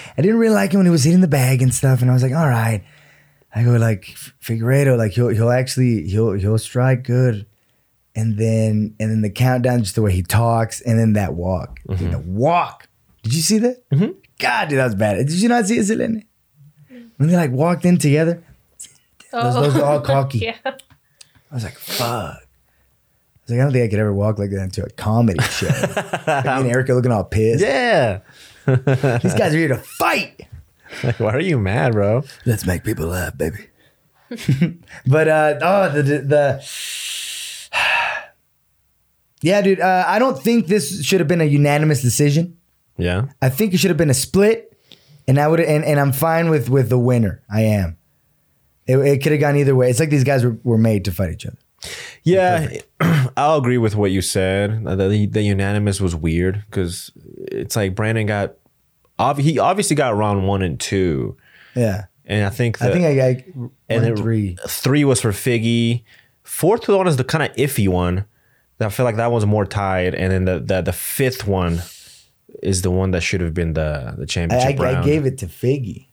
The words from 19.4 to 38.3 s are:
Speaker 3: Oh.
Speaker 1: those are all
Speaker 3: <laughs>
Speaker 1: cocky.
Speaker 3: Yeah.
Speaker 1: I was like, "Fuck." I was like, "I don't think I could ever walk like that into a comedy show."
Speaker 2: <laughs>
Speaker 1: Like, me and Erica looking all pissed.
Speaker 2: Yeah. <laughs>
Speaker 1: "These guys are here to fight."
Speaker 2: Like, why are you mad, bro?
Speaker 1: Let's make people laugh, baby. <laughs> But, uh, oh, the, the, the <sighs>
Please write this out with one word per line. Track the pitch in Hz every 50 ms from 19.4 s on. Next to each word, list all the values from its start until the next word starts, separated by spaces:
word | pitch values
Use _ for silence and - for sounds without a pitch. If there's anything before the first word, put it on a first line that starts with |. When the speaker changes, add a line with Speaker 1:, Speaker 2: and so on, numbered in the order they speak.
| 123 123 123
Speaker 3:
Oh. | 123 143
Speaker 1:
those | 147 131
are | 143 147
all | 139 147 143
Speaker 3:
<laughs> | - - -
Speaker 1:
cocky. | 139 131 135 - 110
Speaker 3:
Yeah. | 220 226 - - -
Speaker 1:
I | - - - - _ _ _ _ _ _ _ - _ _ _ _ _ 143
was | 123 107
like, | - - -
"Fuck." | - - - - 120 117
I | 120 113 92 76 71 - - _ _ _ _ _ _ _ _ _ _ _ _ _ _ _ _ _ _ _ _
was | -
like, | 117 123
"I | 131
don't | 143 123
think | 127 120
I | 107
could | 104 104
ever | 107 104 98
walk | 98 101 107 107 101
like | 101 101
that | 98 95 95
into | 90 - - -
a | -
comedy | - - - 107 110 117 120 107 90 78 -
show." | - - - 95 -
Speaker 2:
<laughs> | 127 - 202 - - 208 190 - - 175 -
Speaker 1:
Like, | 156 151 139 127
me | 147 135
and | 135 131 123
Erica | 123 127 131 135 127
looking | 127 120 127 117
all | 101 92
pissed. | - - 110 110 110 117 143 196
Speaker 2:
Yeah. | 254 269 262 247 240 214 165 127 110 92 104 - - - - -
<laughs> | - - - -
Speaker 1:
"These | - 131 123 - 143 135 131 - 135 117 120 - 185 147
guys | - 202 170 151
are | 160
here | 165 143
to | 127 -
fight." | - - - - 330 339 320 240 - - - - - - - - - _ _ _ _ - - - -
Speaker 2:
Like, | 123 113 -
why | 110 107 104
are | 139
you | 175 190 156 117
mad, | 98 92 104 131 151 127 113
bro? | 104 101 101 110 127 - - - - -
Speaker 1:
Let's | 123 113 98 -
make | 87 90 - -
people | 110 - - 80 82
laugh, | 90 92 87 - -
baby. | - 78 82 - - - - _ _ _ _ _ _ _ _ _ _ _ _
<laughs> | 247 226 - - 131 135 170 165 170 - - - - - -
But, | 131 139 156 160 156
uh, | 156 156 156 151 147 131
oh, | 156 175 196 202 190 165 139
the, | 147 139
the, | 139 147 139
the | 131 139 147 147 143 135 127 - -
<sighs> | - - - - - - - - - - - - - - - - - - - - - - - - - - - - - - - - -